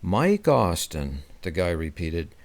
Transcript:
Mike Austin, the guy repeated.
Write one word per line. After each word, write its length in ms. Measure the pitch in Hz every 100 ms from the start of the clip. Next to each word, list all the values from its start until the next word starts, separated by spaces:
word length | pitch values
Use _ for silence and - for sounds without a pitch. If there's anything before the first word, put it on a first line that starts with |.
Mike 460 | 92 98 165 202 180
Austin, 760 | 131 98 82 - 80 69 69 71 -
the 100 | 95
guy 200 | 85 90
repeated. 640 | 82 80 78 82 82 78 -